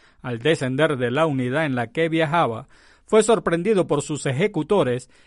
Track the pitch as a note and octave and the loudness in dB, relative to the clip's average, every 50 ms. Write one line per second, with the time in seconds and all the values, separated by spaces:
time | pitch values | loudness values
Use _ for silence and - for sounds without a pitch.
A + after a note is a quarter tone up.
0 | _ _ _ _ - B2+ A#2+ A2+ A#2 C3 B2+ B2 C3+ B2+ C3 C3+ D#3 D#3 D3 B2 | _ _ _ _ -10 -8 -8 -2 0 0 0 0 0 -2 0 0 0 0 0 -2
1 | B2 A#2+ B2 D3 E3 D#3+ C#3 C3 B2 B2 C3 D#3 D#3+ D3 B2+ B2 A#2 A#2 - D#3 | -2 -2 0 0 0 0 0 -2 -2 -2 -2 -2 -2 -2 -2 -4 -4 -4 -4 -2
2 | E3 D#3+ D#3+ D#3+ D#3+ D3 D#3+ F3 D3+ A#2+ A2+ A2+ - - - - _ _ _ _ | -2 0 0 0 0 0 2 0 0 0 -2 -6 -12 -16 -20 -20 _ _ _ _
3 | _ - G#3+ A3 G#3 A#3 A3+ F3+ - F3+ E3+ E3+ F3 A3 A3 F#3 D#3+ C3 D#3+ D3 | _ 2 2 4 4 4 2 2 2 0 -2 0 0 2 2 2 2 2 0 -2
4 | - - D3+ C3 - C#3+ B2+ C3+ G3 G#3 - D#3 D3 - G#3 F#3+ C#3+ B2+ B2 C3 | -2 -4 -8 -4 -4 -4 -2 0 -2 0 0 -4 -2 0 2 2 2 2 -2 -4
5 | - - _ _ _ | -6 -12 _ _ _